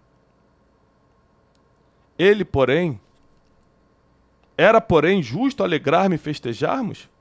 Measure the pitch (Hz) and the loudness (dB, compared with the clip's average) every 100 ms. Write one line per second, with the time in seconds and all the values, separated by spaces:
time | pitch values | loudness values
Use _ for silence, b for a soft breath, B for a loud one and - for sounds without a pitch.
0 | _ _ _ _ _ _ _ _ _ _ | _ _ _ _ _ _ _ _ _ _
1 | _ _ _ _ _ _ _ _ _ _ | _ _ _ _ _ _ _ _ _ _
2 | _ - 185 214 185 139 127 156 175 104 | _ -2 2 2 0 0 0 0 -2 -6
3 | _ _ _ _ _ _ _ _ _ _ | _ _ _ _ _ _ _ _ _ _
4 | _ _ _ _ _ - 185 226 - 165 | _ _ _ _ _ 0 4 4 4 2
5 | 156 196 117 151 269 - 190 156 139 170 | 2 0 -2 -4 -4 -2 -2 -2 0 0
6 | 196 160 151 147 120 113 151 269 220 - | 2 -2 -6 -8 -8 -6 -4 -4 -6 -10
7 | - _ | -18 _